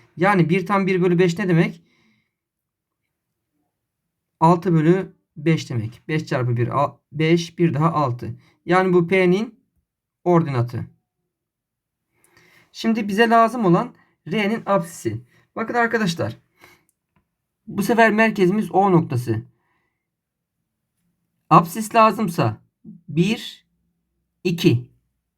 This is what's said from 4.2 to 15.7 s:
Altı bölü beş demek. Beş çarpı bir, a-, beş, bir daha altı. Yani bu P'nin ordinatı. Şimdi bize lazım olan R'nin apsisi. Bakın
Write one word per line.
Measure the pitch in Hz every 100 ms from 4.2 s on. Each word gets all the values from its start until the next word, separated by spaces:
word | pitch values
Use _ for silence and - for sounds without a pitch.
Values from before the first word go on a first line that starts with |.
| _ -
Altı | 165 175 185
bölü | 165 156 190 180 - _ -
beş | 147 156 -
demek. | 123 107 - -
Beş | 156 160
çarpı | 139 123 120
bir, | 120 131
a-, | 143 - _
beş, | 147 156 170 170 -
bir | 165
daha | 131 165
altı. | 151 139 120 - - _ _ -
Yani | 180 185
bu | 180 170
P'nin | 190 180 185 226 - _ _ _ _ _ _
ordinatı. | 180 170 143 131 120 110 110 _ _ _ _ _ _ _ _ _ _ _ _ _ _ _ _ _ _
Şimdi | - 226 226 202
bize | 196 233
lazım | 226 226 247 196
olan | 170 240 - _ _ -
R'nin | 214 202 226 -
apsisi. | 196 170 - - 107 - _ _ -
Bakın | 226